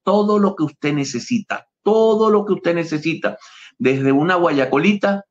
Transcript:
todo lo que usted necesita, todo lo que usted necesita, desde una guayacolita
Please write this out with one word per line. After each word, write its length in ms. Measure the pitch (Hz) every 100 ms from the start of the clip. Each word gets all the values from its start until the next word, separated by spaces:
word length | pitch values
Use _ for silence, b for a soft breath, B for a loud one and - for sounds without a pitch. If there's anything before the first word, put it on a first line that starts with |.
todo 380 | - 208 208 208
lo 160 | 196 190
que 80 |
usted 300 | 151 - 147
necesita, 760 | 151 139 120 - 117 - - _ _
todo 480 | 196 220 220 214 214
lo 120 | 208
que 100 | 202
usted 200 | 185 170
necesita, 640 | 170 160 151 156 156 104 - B B B -
desde 340 | 127 135 135
una 240 | 139 170 180
guayacolita 920 | 170 139 127 208 208 208 202 202 -